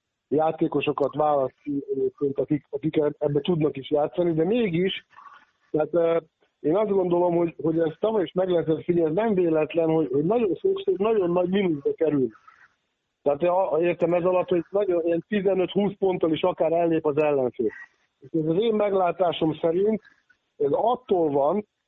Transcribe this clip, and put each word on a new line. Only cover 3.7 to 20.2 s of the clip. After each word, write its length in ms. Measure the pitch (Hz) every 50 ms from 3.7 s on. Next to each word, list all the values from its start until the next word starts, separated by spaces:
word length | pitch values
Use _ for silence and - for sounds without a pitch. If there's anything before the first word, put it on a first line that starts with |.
| -
is 140 | 135 131 -
játszani, 420 | 151 147 147 156 - - 175 175 165
de 120 | 156 160
mégis, 640 | 180 220 247 233 208 165 165 180 190 135 - - _ _ - - - - - _ _ _ _ _ _
tehát, 240 | - 151 156 151 -
ö, 220 | 170 170 165 165 170 160 _ _ _ _ _ _ _
én 160 | - 147 160
azt 140 | 196 220 202
gondolom, 460 | 196 196 185 180 170 175 175 180 170
hogy, 180 | 175 175 165 156 - 131
hogy 160 | 160 160 165
ez 140 | 165 156 156 -
tavaly 240 | - 214 220 214 175
is 100 | 151 -
meg 160 | 180 185 185
lehetett 340 | 180 170 156 160 160 151 -
figyelni, 240 | - 175 170 165 156
ez 160 | 151 185 220
nem 100 | 233 208
véletlen, 540 | 180 180 170 160 156 156 156 - 165 165 160
hogy, 200 | 160 160 160 - -
hogy 120 | 139 151
nagyon 300 | 170 220 247 233 196 165
sokszor 400 | - - 190 196 196 - - 190
nagyon 340 | 185 196 220 233 214 185 175
nagy 180 | 175 180 180 180
mínuszba 440 | 185 202 202 180 160 143 - 151 143
kerül. 360 | - 160 156 147 143 131 113 110 - _ _ - _ _ _ _ _ _ _ _ _ _ _ _ _ -
Tehát, 200 | 143 143 143 165
a, 360 | 175 175 185 190 175 - 156
értem 340 | 165 175 170 165 175 165 170
ez 100 | 180 170
alatt, 240 | 180 185 180 175 -
hogy 140 | 190 175 165 _
nagyon, 360 | - 196 208 190 175 170 160
ilyen 180 | 170 170 165 170 -
tizenöt-húsz 640 | 214 208 185 196 190 190 180 175 - 196 202 196 196 -
ponttal 340 | - 190 185 175 175 165 160
is 100 | 165 -
akár 300 | 185 175 - 180 160 165
ellép 340 | 170 170 170 165 160 156
az 100 | 151 139
ellenfél. 540 | 143 156 151 147 139 127 123 - - 117 107 - - - - _ _ _ _ _ _
És 100 | - 131 -
ez 140 | 165 156
az 100 | 156 165 175
én 140 | 226 233 220
meglátásom 800 | 208 208 208 196 190 185 170 170 - 185 175 156 - 170 160 147
szerint, 460 | 156 - 165 165 180 196 214 220 196 _ - _ _